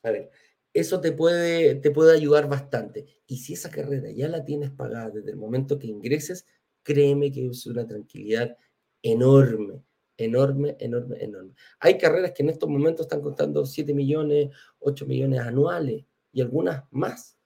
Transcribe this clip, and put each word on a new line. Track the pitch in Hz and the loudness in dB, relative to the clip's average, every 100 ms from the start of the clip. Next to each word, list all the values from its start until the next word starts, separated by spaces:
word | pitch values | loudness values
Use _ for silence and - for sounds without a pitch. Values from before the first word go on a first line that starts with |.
A | 117 | -4
ver, | 104 - _ _ _ _ | -4 -6 _ _ _ _
eso | - - 185 | -2 0 -2
te | 165 | -2
puede, | 147 165 175 170 165 160 135 | 2 2 2 0 4 4 4
te | 147 | 0
puede | 143 160 | 6 8
ayudar | 160 147 147 143 | 8 6 4 4
bastante. | 139 - 120 110 - - _ _ | -4 -2 -6 -6 -12 -18 _ _
Y | 127 | -12
si | - | -10
esa | - 160 | -12 -12
carrera | 147 143 139 - | -10 -6 -6 -6
ya | - 147 | -6 -6
la | 165 | -6
tienes | 139 143 139 | -6 -6 -6
pagada | - 123 113 113 | -8 -10 -8 -10
desde | 104 104 | -10 -12
el | 110 | -12
momento | 107 127 135 143 | -6 -4 -2 -4
que | 117 | -6
ingreses, | 104 107 151 147 180 _ _ _ _ | -10 -4 -4 -4 -14 _ _ _ _
créeme | - 143 143 143 143 | -2 2 4 4 0
que | 135 127 | -2 -8
es | 120 - | -8 -8
una | 117 113 | -8 -8
tranquilidad | 107 - 101 101 110 117 - _ _ _ _ | -10 -14 -16 -4 -2 -2 -8 _ _ _ _
enorme, | 117 113 127 139 131 110 101 95 _ _ _ _ | 0 4 8 8 8 2 -8 -12 _ _ _ _
enorme, | 113 120 139 139 147 - | -2 2 2 0 -4 -4
enorme, | 117 120 123 123 | -6 -6 -8 -10
enorme. | 107 101 95 _ - _ | -10 -12 -18 _ -20 _
Hay | 165 190 | 4 6
carreras | 170 165 180 | 4 4 0
que | - | 0
en | 160 | -2
estos | 156 165 | -2 -2
momentos | 143 156 165 160 | 0 0 0 -4
están | 151 | -6
costando | 147 139 147 147 139 | -6 -4 -2 -2 -4
siete | - 147 | -6 -4
millones, | 143 135 156 151 147 143 - - _ | -2 0 0 2 2 0 -6 -20 _
ocho | 143 139 139 | -4 -4 -4
millones | 131 135 131 | -2 0 0
anuales | 120 123 156 175 143 113 - _ _ | -2 0 0 0 -4 -6 -10 _ _
y | - | -4
algunas | 120 135 180 143 - | -2 0 -2 -4 -6
más. | 127 196 - - _ | -4 -4 -6 -20 _